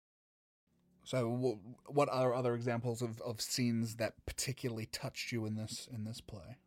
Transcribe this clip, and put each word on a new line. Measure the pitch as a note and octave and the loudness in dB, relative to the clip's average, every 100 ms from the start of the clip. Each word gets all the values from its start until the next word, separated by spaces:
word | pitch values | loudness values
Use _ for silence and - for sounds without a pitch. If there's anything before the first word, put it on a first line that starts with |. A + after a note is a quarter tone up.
| _ _ _ _ _ _ _ _ _ _ | _ _ _ _ _ _ _ _ _ _
So | - C3 A#2 | -2 0 2
wh-, | B2 B2+ G#2 G#2 B2 - | 2 2 0 -6 -16 0
what | C#3+ C#3+ | 4 4
are | C3 B2+ | 4 4
other | B2+ B2 | 4 2
examples | A#2+ A#2+ A#2 A#2+ A2+ | 2 2 0 0 0
of, | A#2 A2 | -2 -2
of | B2 G#2+ | -6 -4
scenes | - - A#2+ A2+ A2+ A2+ | -2 2 4 4 0 0
that | G#2+ - - | -2 -2 -6
particularly | - - B2+ B2+ A2+ A2 | -4 -4 -2 -2 -4 -6
touched | - C3 - - | -6 -6 -6 -2
you | A#2+ | 0
in | A2 G#2+ | 0 -2
this, | G#2+ - - | -2 -6 -8
in | A#2+ | -6
this | G#2+ A2+ | -6 -8
play? | - G#2 G2+ B2 | -10 -12 -12 -16